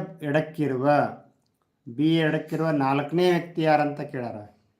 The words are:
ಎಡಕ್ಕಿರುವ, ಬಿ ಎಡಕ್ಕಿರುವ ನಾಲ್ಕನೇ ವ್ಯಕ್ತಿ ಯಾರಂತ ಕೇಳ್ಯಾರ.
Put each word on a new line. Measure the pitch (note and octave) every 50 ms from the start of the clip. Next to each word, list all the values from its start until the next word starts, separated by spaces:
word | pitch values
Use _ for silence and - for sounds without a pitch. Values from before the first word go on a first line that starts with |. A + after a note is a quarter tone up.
| D#3 - - -
ಎಡಕ್ಕಿರುವ, | D#3 C#3+ C#3 D#3 D#3 - - D#3 D3 C3 C3 B2 C3+ C#3+ D3 C#3 A#2+ G#2+ - - - _ _ _ _ _ _ _ _ _ _ _ -
ಬಿ | A#2+ A#2 C3+ D3+ D#3+ E3
ಎಡಕ್ಕಿರುವ | E3 D#3+ D3+ D#3 D3+ D#3 - D#3+ D#3 D#3+ D#3+
ನಾಲ್ಕನೇ | D3+ C#3+ C3+ C3+ C#3 C#3+ C#3+ C#3+ D#3+ F3 F3+ F3+
ವ್ಯಕ್ತಿ | F3 E3 E3+ - - E3+
ಯಾರಂತ | D#3+ D#3 D3+ D3 C#3+ C#3+ C#3+ -
ಕೇಳ್ಯಾರ. | C#3+ - - B2+ A#2+ A2+ G#2 G#2 G#2 - _ _ _ _ _